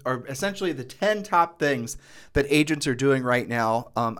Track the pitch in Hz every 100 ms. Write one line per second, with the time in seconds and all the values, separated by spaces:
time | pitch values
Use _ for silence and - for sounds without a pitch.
0 | 127 127 - 135 196 196 185 135 120 -
1 | 202 214 202 175 170 - 147 131 117 -
2 | - - - 147 143 151 151 151 143 123
3 | 135 135 127 123 107 117 113 117 - 120
4 | 117